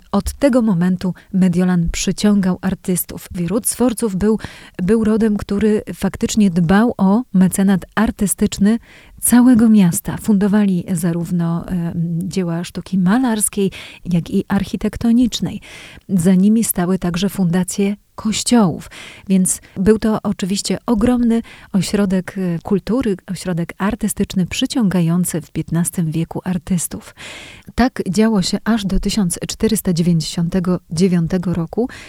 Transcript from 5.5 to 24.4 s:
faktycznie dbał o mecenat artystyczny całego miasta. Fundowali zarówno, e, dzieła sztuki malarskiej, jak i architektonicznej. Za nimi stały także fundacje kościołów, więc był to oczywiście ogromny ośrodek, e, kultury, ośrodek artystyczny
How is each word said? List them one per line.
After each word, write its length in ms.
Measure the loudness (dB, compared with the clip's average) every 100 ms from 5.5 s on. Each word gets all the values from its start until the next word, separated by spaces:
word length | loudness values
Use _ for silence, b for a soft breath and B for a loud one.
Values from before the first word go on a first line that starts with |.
| 0 2 0 -2
faktycznie 560 | -4 -4 -2 -2 2 2
dbał 440 | 2 4 4 4 2
o 240 | 2 2 2
mecenat 520 | 2 2 2 2 2 -2
artystyczny 840 | -2 -2 0 -4 0 -2 2 2 2 b b b -8
całego 480 | 2 6 8 6 6
miasta. 480 | 6 6 2 -4 -4
Fundowali 680 | 0 2 2 2 2 0 -2
zarówno, 760 | -2 -2 -2 -2 -2 0 -2 -4
e, 240 | -4 -4 -4 -4 -4
dzieła 460 | -4 -4 -4 -4
sztuki 340 | -6 -10 -4 0
malarskiej, 720 | 2 2 0 -2 -2 -2 -2 B B B
jak 260 | -4 -2 0
i 140 | -2 0
architektonicznej. 1120 | -2 -2 -4 -6 -2 2 2 2 0 -6 -8 B B B B -4
Za 260 | 0 4
nimi 300 | 4 4 4
stały 340 | 2 -2 -2 -2
także 300 | -2 -2 -2
fundacje 680 | 0 0 0 0 -2 -2 -4 _
kościołów, 760 | -8 -4 -4 2 4 4 0 -10 B B B 0
więc 320 | 2 2 -2 b 0
był 220 | 2 2
to 200 | 2 -2
oczywiście 560 | -2 -4 -4 -4 -4 -4 -2
ogromny 560 | 0 2 2 2 0 B B B
ośrodek, 600 | -2 0 0 0 0 -4 -6
e, 200 | -4 -4
kultury, 580 | -2 -2 0 -2 -2 -4 -6
ośrodek 460 | -10 -6 -4 -6 -4
artystyczny 680 | -4 -2 -4 -2 -4 -2